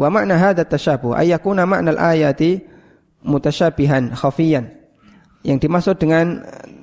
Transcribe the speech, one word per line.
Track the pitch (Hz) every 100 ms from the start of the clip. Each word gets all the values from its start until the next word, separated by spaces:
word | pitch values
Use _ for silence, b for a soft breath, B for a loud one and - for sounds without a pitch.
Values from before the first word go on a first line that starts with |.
Wa | 143
makna | 208 196 170
hadza | 190 175
tasyabuh | 160 147 - 135 120 120
ay | 170 165
yakuna | 196 196 180
ma'nal | 190 170 156
ayati | 170 160 151 139 160 185 - B B B B _ -
mutasyabihan | 143 147 - 170 156 143 135 120 123
khafiyan. | 143 - 165 143 113 - _ _ b b b _
Yang | - 135 151
dimaksud | 175 180 185
dengan | 160 160 170 170 - - - -